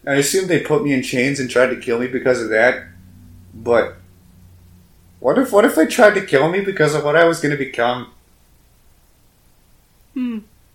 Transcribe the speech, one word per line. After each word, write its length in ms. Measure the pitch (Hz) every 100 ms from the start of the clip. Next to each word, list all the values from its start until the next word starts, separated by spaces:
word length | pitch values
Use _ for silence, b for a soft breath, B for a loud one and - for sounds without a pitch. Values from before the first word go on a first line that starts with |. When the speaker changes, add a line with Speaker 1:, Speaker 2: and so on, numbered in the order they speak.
| 143
Speaker 1:
I 80 |
assume 340 | 139 139 190 185
they 120 | 151
put 220 | - 151
me 120 | 143
in 80 | 135
chains 380 | 120 131 131 139
and 100 | 127
tried 180 | 123 127
to 80 | 120
kill 220 | 127 117
me 80 | 127
because 340 | 131 131 120
of 80 | 110
that. 380 | 110 123 127 - - - - - - -
But 440 | 110 120 117 - - - _ _ - - - - - _ _ _ _
what 160 | 127 208
if, 160 | 262
what 140 | 202 240
if 80 |
they 100 | - 156
tried 280 | - 214
to 100 | 196
kill 240 | 196 139 156
me 120 | 190
because 320 | 196 190 151
of 100 | 147
what 120 | 147 160
I 80 | 170
was 120 | 160
gonna 180 | 147 143
become? 560 | 131 - 120 123 120 _ _ _ _ _ _ _ _ _ _ _ _ _ _ _ _ _ _ _ _
Speaker 2:
Hmm. 240 | 262 247 220 - _ _